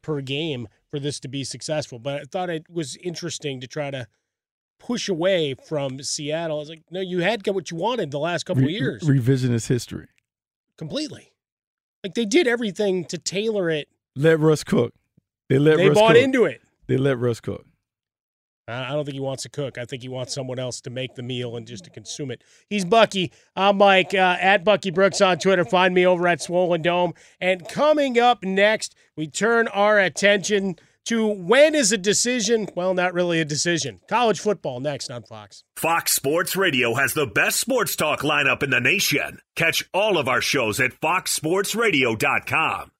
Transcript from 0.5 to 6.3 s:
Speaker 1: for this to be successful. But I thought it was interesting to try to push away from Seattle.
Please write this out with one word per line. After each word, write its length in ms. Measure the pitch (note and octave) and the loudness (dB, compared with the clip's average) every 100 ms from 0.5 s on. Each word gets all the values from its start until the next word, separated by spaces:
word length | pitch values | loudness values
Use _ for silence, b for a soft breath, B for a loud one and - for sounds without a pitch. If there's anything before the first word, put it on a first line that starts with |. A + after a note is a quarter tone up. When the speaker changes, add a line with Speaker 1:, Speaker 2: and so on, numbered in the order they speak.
| C3 A2 _ _ | -6 -10 _ _
Speaker 1:
for 100 | D3+ | -8
this 180 | C#3 C3+ | -6 -8
to 80 | C3+ | -10
be 140 | C#3 | -10
successful. 560 | B2+ B2 - D#3 C3+ B2 | -10 -10 -6 -6 -6 -10
But 220 | B2 C#3+ | -8 -8
I 40 | D3 | -8
thought 200 | F#3+ F3+ | -6 -6
it 200 | D#3+ D#3+ | -6 -8
was 260 | E3+ D3 - | -8 -8 -10
interesting 640 | F3+ E3 E3+ - D3+ C3 | -10 -8 -10 -8 -8 -10
to 60 | B2+ | -10
try 240 | D#3 C#3+ | -8 -8
to 160 | C3+ B2+ _ _ _ _ _ _ _ | -8 -12 _ _ _ _ _ _ _
push 300 | - A#3+ - | -6 -6 -4
away 460 | E3+ F3+ F#3+ D3+ | -2 0 0 -2
from 460 | C3 - D3+ C#3 C3 | -6 -6 -6 -4 -6
Seattle. 560 | C3+ - D3 | -8 -8 -6